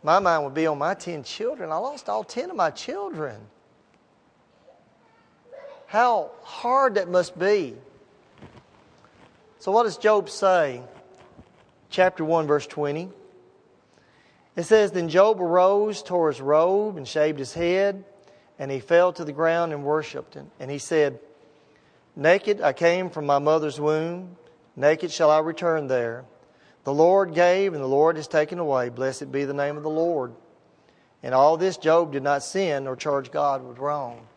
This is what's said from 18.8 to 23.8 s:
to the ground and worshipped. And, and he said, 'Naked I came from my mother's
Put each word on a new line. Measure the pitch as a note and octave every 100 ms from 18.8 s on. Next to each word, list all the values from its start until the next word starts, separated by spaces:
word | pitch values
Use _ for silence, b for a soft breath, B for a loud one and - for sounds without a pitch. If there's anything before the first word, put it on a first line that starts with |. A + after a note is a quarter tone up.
| A#2 E3+ F3+
to | F3
the | D#3+
ground | C#3+ E3 E3 E3+
and | D3
worshipped. | C#3+ D3+ D3+ C#3 C3 D3
And, | C#3+ _
and | C3
he | C#3+
said, | - D#3+ D3 B2+ - _ _ b b b b b b
'Naked | - D3 F#3+ G#3+ G#3
I | D#3
came | C3+ E3+ F3+ F#3
from | E3 C#3+
my | C#3+
mother's | D3 D#3+ D3+ C3+